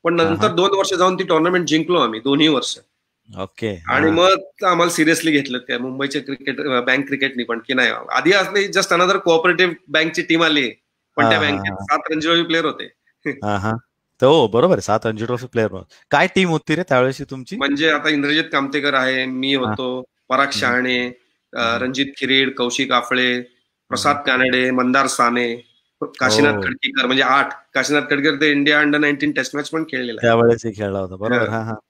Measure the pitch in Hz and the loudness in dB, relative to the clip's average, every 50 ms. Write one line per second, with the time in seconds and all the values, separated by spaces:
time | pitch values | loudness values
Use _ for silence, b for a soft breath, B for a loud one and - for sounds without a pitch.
0 | - 170 170 170 165 165 165 202 214 208 175 170 180 196 196 190 190 190 196 170 | 0 0 0 2 0 0 0 0 0 0 2 0 0 0 0 0 0 -2 0 2
1 | 180 185 185 175 190 - 170 156 160 175 185 180 170 139 151 160 156 160 180 170 | 2 2 2 -2 -2 0 0 2 2 2 0 0 0 0 0 0 0 0 0 2
2 | 131 117 110 110 117 139 139 147 151 160 147 123 - - - - _ _ _ _ | 2 0 -2 -4 -2 0 2 2 4 2 2 0 -2 -6 -10 -12 _ _ _ _
3 | _ _ _ _ _ 110 110 95 95 - _ - 117 110 101 87 82 - 123 135 | _ _ _ _ _ _ -12 -12 -12 -12 _ -6 -6 -6 -6 -6 -4 -2 0 2
4 | 156 160 160 165 180 190 190 190 - - _ _ 208 185 175 170 170 170 170 - | 2 2 2 4 4 4 4 2 -2 -14 _ _ 0 0 2 2 2 0 2 2
5 | 156 156 165 156 165 160 151 143 135 - 123 127 - - 127 120 127 131 131 135 | 2 2 2 2 2 0 0 0 0 -2 -8 -10 -6 -6 -6 -6 -6 -8 -6 -6
6 | 139 139 139 147 131 - 139 - - 139 127 127 151 147 131 120 123 127 127 139 | -6 -4 -4 -6 -6 -6 -12 -8 -6 -8 -6 -4 -4 0 0 0 2 2 0 0
7 | 139 139 139 139 151 - - 123 117 113 117 113 - - 131 131 123 113 110 113 | 0 -4 -2 -2 -2 -4 -2 -6 -6 -4 -6 -8 -4 -4 0 0 0 0 0 -4
8 | - - - 127 135 160 202 196 185 - 190 202 196 196 165 190 190 - 185 170 | -6 -2 -4 0 2 2 2 2 0 0 -2 -2 -2 0 0 -2 0 2 2 2
9 | 180 185 196 190 - 175 165 160 165 180 170 160 185 180 160 - _ - 143 156 | 2 2 2 0 2 2 2 4 4 2 2 2 0 0 0 -8 _ -2 -2 0
10 | 160 160 160 175 165 - 165 165 165 160 151 147 131 110 98 _ _ _ _ _ | 0 0 -2 -4 0 0 2 2 2 2 2 0 0 -2 -6 _ _ _ _ _
11 | _ _ _ - 117 113 113 156 151 147 147 147 98 95 95 95 101 - 147 156 | _ _ _ 2 4 4 4 4 2 0 -2 -2 -4 -6 -8 -8 -4 -2 -2 -2
12 | - - 156 156 151 165 170 170 170 - 160 165 160 151 123 - - - _ _ | -2 -4 -4 -2 0 2 2 2 2 0 -2 0 0 -2 -4 -6 -12 -16 _ _
13 | _ _ _ _ _ 151 131 139 113 104 104 98 98 110 110 113 _ _ _ _ | _ _ _ _ _ -8 -8 -4 -4 -2 -2 0 -2 -2 -4 -4 _ _ _ _
14 | _ _ _ _ 123 131 151 165 127 104 98 117 143 185 175 104 92 - 104 113 | _ _ _ _ 4 6 6 6 4 4 2 2 4 4 2 0 2 0 0 0
15 | - 113 110 107 113 113 123 117 127 123 - 120 110 104 95 92 90 b b b | 0 -2 -4 -4 -4 -4 -4 -6 -6 -6 -2 -2 -2 -2 -4 -10 -16 b b b
16 | b _ - 143 175 185 - 190 190 175 160 151 _ - 156 160 180 - 139 127 | b _ 2 2 2 2 2 0 2 2 0 -2 _ -2 -2 -2 0 2 2 4
17 | 127 131 135 - 143 - 135 131 123 - - 123 139 139 143 139 156 160 151 147 | 4 2 0 -6 -10 -12 -12 -14 -12 -12 -6 -4 -2 -2 0 0 2 2 2 2
18 | 151 156 151 143 139 143 147 160 160 160 - 143 139 135 139 147 135 143 139 131 | 0 0 0 0 0 0 0 0 0 0 -2 -2 -2 0 -4 -2 -2 0 0 0
19 | 127 131 131 131 131 131 131 127 131 135 139 135 127 110 107 104 131 127 127 127 | 0 0 -2 -2 -4 -4 -4 -4 -2 -2 0 0 0 -2 -4 -4 -4 -6 -6 -8
20 | 127 _ _ _ _ _ 127 131 139 135 - 107 - 123 120 127 127 127 123 123 | -10 _ _ _ _ _ 0 0 0 0 -2 -2 0 0 0 0 0 0 0 -2
21 | 123 123 123 _ _ _ _ _ _ _ - 123 120 117 117 120 127 127 135 131 | -2 -4 -8 _ _ _ _ _ _ _ -6 -2 -2 -2 0 -2 -2 -4 -2 -2
22 | 139 139 139 - 139 127 131 135 135 131 131 - 123 123 123 - 135 127 127 120 | -4 -4 -4 -6 -2 0 2 2 2 0 0 -2 -4 -2 -2 -4 -2 0 0 0
23 | 117 - 127 127 127 123 123 123 123 - _ _ _ _ _ _ _ _ 131 123 | 0 0 -2 0 0 0 -2 -4 -6 -12 _ _ _ _ _ _ _ _ -6 0
24 | - 147 143 143 - 139 127 127 127 127 127 127 127 131 127 127 123 127 127 139 | 0 0 0 2 0 0 2 2 2 2 2 0 0 0 0 0 0 2 2 2
25 | 135 127 - - 123 120 120 123 120 117 117 120 - _ _ _ _ _ _ _ | 2 0 2 2 2 2 2 0 -2 -2 -4 -8 -14 _ _ _ _ _ _ _
26 | 147 143 - - 131 123 107 127 143 147 107 101 95 - - - - 135 135 135 | -12 -12 -6 -2 0 2 2 4 4 2 2 0 -4 -6 -6 -6 -8 -6 -4 -2
27 | 131 123 131 131 135 127 131 139 131 - - - _ _ - 135 127 127 147 147 | -2 0 0 0 2 2 2 2 0 -2 -6 -16 _ _ -4 -4 -2 0 0 0
28 | 139 - 143 139 139 156 147 139 156 151 147 143 143 147 147 147 151 147 147 147 | 0 0 -2 0 2 0 0 2 0 2 2 2 2 2 2 2 2 2 2 2
29 | 151 143 143 139 151 151 147 135 127 - - 143 143 - - 160 160 151 - 127 | 2 0 0 0 -2 -2 -2 -4 -6 -4 -6 -8 -8 -6 -6 -6 -6 -6 -6 -6
30 | 127 120 113 110 120 117 117 117 117 117 117 113 - 113 98 95 107 98 95 98 | -6 -6 -6 -2 2 2 4 6 4 4 4 2 -2 -10 -8 -6 -6 -4 -4 -6
31 | 95 90 92 92 101 113 123 120 113 107 110 113 110 113 110 107 _ | -6 -8 -8 -8 -4 -2 0 0 -2 -2 -4 -6 -6 -8 -10 -12 _